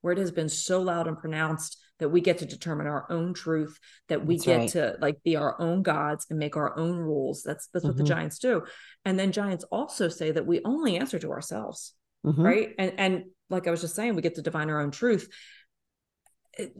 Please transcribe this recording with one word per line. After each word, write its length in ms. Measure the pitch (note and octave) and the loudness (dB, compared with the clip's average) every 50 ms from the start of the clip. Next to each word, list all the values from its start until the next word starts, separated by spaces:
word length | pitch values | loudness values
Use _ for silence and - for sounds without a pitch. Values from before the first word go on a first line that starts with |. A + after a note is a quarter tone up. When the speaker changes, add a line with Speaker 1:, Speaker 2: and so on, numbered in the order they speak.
Speaker 1:
where 120 | - F3 F3 | -2 0 2
it 60 | F3+ | 2
has 120 | G3 F3 | 0 0
been 180 | E3+ - D#3+ D#3 | 0 -2 -2 -2
so 320 | - - - - F#3 F#3 | -2 -4 -2 0 2 2
loud 260 | F#3 F#3 F3 E3+ E3 E3 | 2 2 0 0 0 -2
and 100 | D#3 D#3 | -4 -4
pronounced 640 | - D#3+ D#3 D#3 D#3+ D#3 D#3+ D#3 D#3 - - - _ _ _ - | -6 -4 -2 0 0 0 0 -2 -4 -8 -12 -14 _ _ _ -4
that 100 | E3 D3 | 0 2
we 100 | D#3+ F3 | 4 4
get 200 | F3 F#3 E3+ F3 | 6 4 2 2
to 60 | E3 | 0
determine 420 | - - - - E3+ D#3 D3+ D3+ D3 | -8 -10 -8 -6 -4 -4 -2 -2 -2
our 220 | D3 C#3+ - - | -4 -4 -4 -4
own 240 | E3+ E3 E3 F3+ F3+ | -4 -2 -2 -2 -4
truth, 460 | - - D#3+ D#3+ D#3 D#3 D3+ D#3 - _ - - - _ - | -4 -4 -2 0 0 0 -2 -6 -14 _ -20 -20 -18 _ -4
that 160 | D#3+ D3 - | -2 -2 0
we 100 | D3+ F3 | 2 0
Speaker 2:
That's 100 | E3 - | 2 4
Speaker 1:
get 120 | F3+ D3+ A#2+ | 4 4 4
Speaker 2:
right. 120 | A#2 - | 4 2
Speaker 1:
to, 260 | - F3 D3 A2+ - - | 2 0 0 0 0 0
like, 240 | D#3 C#3+ D3+ - - | 0 0 0 0 0
be 140 | E3+ E3 D3 | 0 2 2
our 220 | D3 C#3+ - - | 2 0 0 0
own 220 | E3+ E3 E3+ F#3+ F#3+ | 0 0 2 2 2
gods 420 | F#3 D3+ D3+ D3+ D3 D3+ D#3 - - | 2 2 2 0 0 -2 -4 -4 -4
and 80 | E3 D#3 | -4 -2
make 200 | D3+ D3 - D3+ | -2 -2 0 0
our 200 | D3 - - - | -2 0 0 0
own 200 | E3 E3 F3+ F3 | -2 0 0 -2
rules. 460 | E3+ D#3 D3+ D3 C3+ C3 C3+ C3+ - | -2 -2 0 0 0 -2 -4 -6 -6
That's, 240 | - C#3+ - - - | -8 -8 -8 -8 -6
that's 180 | - F3+ E3+ | -4 -2 0
what 100 | D3 - | 0 2
the 80 | B2+ D3 | 2 4
Speaker 2:
Mm-hmm. 40 | D3 E3 | 4 2
Speaker 1:
giants 260 | D#3+ D#3+ D#3 - - | 2 0 -4 -4 -2
do. 240 | - B3+ A#3+ F3 - - - - - - - - - | 0 2 2 2 0 -4 -10 -18 -20 -20 -18 -6 -2
And 120 | G3 F#3 F#3 | 0 0 2
then 140 | F#3+ G3 | 2 2
giants 320 | F#3 G#3 G3+ G3+ F#3 E3+ - | 2 0 0 0 -2 -4 -4
also 440 | - - G#3 C#4 - - - G#3+ E3+ | -4 -4 -4 -4 -4 -2 0 0 0
say 220 | E3 - E3+ D#3 | 0 0 -2 0
that 140 | D#3 D#3+ - | 0 0 2
we 140 | - F4 - - | 2 2 2 2
only 320 | G#3+ B3+ D4+ E4 B3+ F3+ E3+ | 0 0 0 2 2 2 0
answer 220 | B3 C4 - E3+ | 0 -2 -4 -4
to 120 | - D3+ | -4 -6
ourselves, 640 | C#3+ - D#3 - - G#2 G#2+ - - - - - - _ _ _ _ _ - | -6 -6 -8 -8 -8 -6 -6 -8 -10 -12 -14 -16 -18 _ _ _ _ _ 0
Speaker 2:
Mm-hmm. 160 | D3 D3 C3+ | 2 4 6
Speaker 1:
right? 340 | D#3+ G3 C4 - - - - - | 6 6 6 6 2 0 -2 -2
And, 160 | F#3+ F#3 F#3 F#3+ | -2 -2 0 2
and 260 | G3 F#3+ F#3 F3+ F#3 - - _ _ - | 2 2 2 0 -2 -8 -16 _ _ -4
like 180 | F#3+ F#3 F3+ F3 | -4 -2 0 0
I 40 | |
was 80 | E3+ E3 | 0 0
just 160 | E3+ D#3+ - | -2 -4 -4
saying, 200 | - G#3+ A#3+ A3+ | -2 -2 0 0
we 60 | E3+ | 0
get 140 | - E3+ E3 | 0 0 -2
to 60 | - | -2
define 280 | D3 E3 - D#3+ D3+ D#3 | -4 -4 -2 -2 0 0
our 120 | D#3 D3+ | 0 0
own 100 | D3 C#3+ | 0 -2
truth. 380 | C#3 - - B3 A3+ F#3 - - - - - - - - - _ _ _ _ _ _ _ _ _ _ _ _ _ _ _ _ _ _ - | -2 0 2 4 4 4 2 -4 -14 -20 -20 -20 -20 -20 -20 _ _ _ _ _ _ _ _ _ _ _ _ _ _ _ _ _ _ -10
It, 160 | G#3 - - | -10 -10 -12